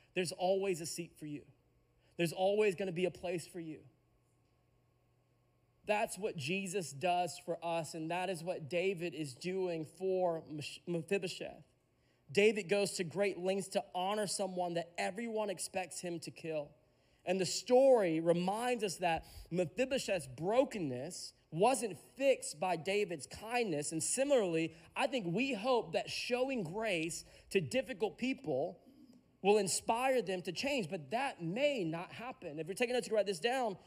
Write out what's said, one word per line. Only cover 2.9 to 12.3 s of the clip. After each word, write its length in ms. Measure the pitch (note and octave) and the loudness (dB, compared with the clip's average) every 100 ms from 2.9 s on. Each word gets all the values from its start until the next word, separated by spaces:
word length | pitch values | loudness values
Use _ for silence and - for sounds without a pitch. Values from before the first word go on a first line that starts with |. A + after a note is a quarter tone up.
be 140 | E3+ | 0
a 60 | F3 | 0
place 360 | - F3 F3 - | -2 -4 -4 -6
for 140 | F3+ | -10
you." 200 | E3 D3+ C#3 _ _ _ _ _ _ _ _ _ _ _ _ _ _ _ _ _ _ _ | -10 -12 -16 _ _ _ _ _ _ _ _ _ _ _ _ _ _ _ _ _ _ _
That's 340 | - G#3 A3+ F#3 | 0 0 0 -2
what 180 | G3+ D#3+ | -6 -4
Jesus 540 | B2+ F#3+ F#3+ G3 D#3 | -4 -4 -4 -4 -6
does 480 | C#3 F3+ F3 F3+ - | -2 0 2 0 -4
for 140 | - E3 | -8 -6
us, 300 | E3+ E3 D3+ | -2 -4 -4
and 180 | E3 D#3+ | -6 -4
that 200 | F3 F#3 | -2 -2
is 120 | E3+ | -4
what 280 | E3 D#3 C#3+ | -4 -6 -2
David 440 | E3+ F#3+ F3 F3 | 0 0 -2 -4
is 200 | D#3 C#3+ | -6 -8
doing 500 | A#2+ F3 F#3+ F3+ E3 D3+ - | -6 -4 -2 -2 -2 -6 -4
for 440 | F#3+ F#3 F3+ D#3+ - | 0 2 2 0 -6
Mesh-, 300 | D3+ - - - | -8 -8 -8 -4
Mephibosheth. 760 | E3+ D#3+ G3 F3+ - - - - _ _ _ _ _ - | -4 0 -2 -2 -6 -10 -12 -20 _ _ _ _ _ -2